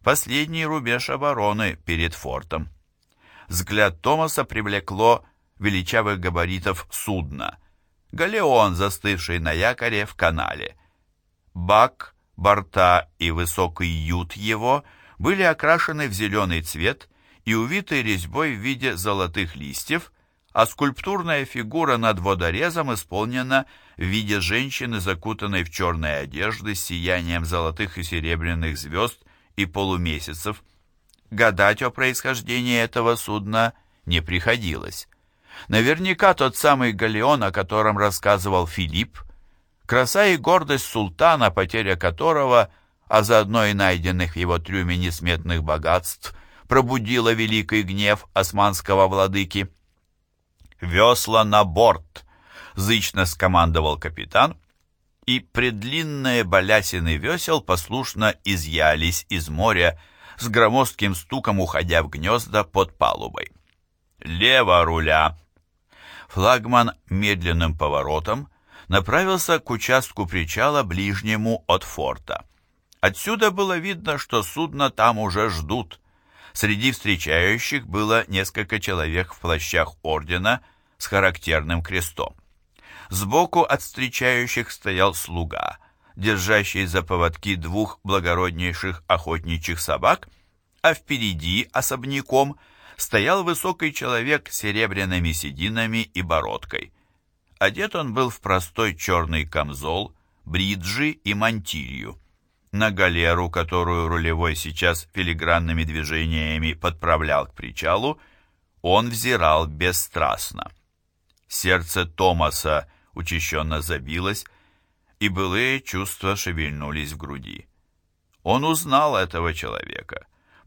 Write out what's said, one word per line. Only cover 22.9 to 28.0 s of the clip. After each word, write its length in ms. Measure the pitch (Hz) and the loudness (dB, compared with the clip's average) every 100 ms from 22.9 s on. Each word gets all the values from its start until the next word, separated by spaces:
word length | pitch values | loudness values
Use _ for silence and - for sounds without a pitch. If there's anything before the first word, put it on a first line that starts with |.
исполнена 720 | 113 - 92 110 127 127 135 131 - _ - | -4 -4 -4 -4 -4 -4 -6 -6 -20 _ -8
в 40 | |
виде 380 | 87 104 104 101 | -4 -2 -2 -2
женщины, 600 | 85 110 135 - 127 110 | 0 -2 -4 -6 -6 -4
закутанной 640 | 90 87 110 107 104 95 | -4 -4 -6 -8 -4 -4
в 80 | 80 | -4
чёрные 460 | - 90 82 78 73 | -4 -2 -2 -4 -4
одежды 580 | 71 71 101 110 104 98 | -6 -6 -6 -6 -8 -8
с 60 | |
сиянием 640 | - 87 87 90 85 85 82 | -6 -6 -2 -2 -2 -4 -2
золотых 520 | 87 80 80 101 | -2 -4 -4 -8
и 60 | - | -8